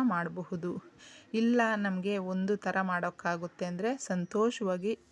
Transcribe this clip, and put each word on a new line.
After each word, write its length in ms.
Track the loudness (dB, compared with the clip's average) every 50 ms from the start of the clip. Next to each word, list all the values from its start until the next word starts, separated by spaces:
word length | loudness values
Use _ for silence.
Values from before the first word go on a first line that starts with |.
| 4
ಮಾಡಬಹುದು. 680 | 4 2 2 0 -2 -4 -8 -6 -6 -6 -4 -4 -4 -6 -6 -8 -12 -20 -20 -20 -20 -20 -20 -14 -4 0
ಇಲ್ಲ, 260 | 2 2 4 4 4 4 4 2
ನಮಗೆ 380 | 0 0 0 0 0 0 0 -2 -2
ಒಂದು 380 | -2 -2 -2 0 0 0 0
ಥರ 200 | 0 0 0 0 0 0
ಮಾಡೋಕ್ಕಾಗುತ್ತೆ 840 | 2 0 0 -2 -2 -4 -2 -2 -2 -2 -2 -4 -8 -6 -6 -4
ಅಂದ್ರೆ 240 | -4 -2 -2 0 -2 -2
ಸಂತೋಷವಾಗಿ 1000 | -2 -4 -2 -2 -2 -2 0 2 2 2 2 2 0 -2 -2 -2 0 -2 -2 -4 -4 -4 _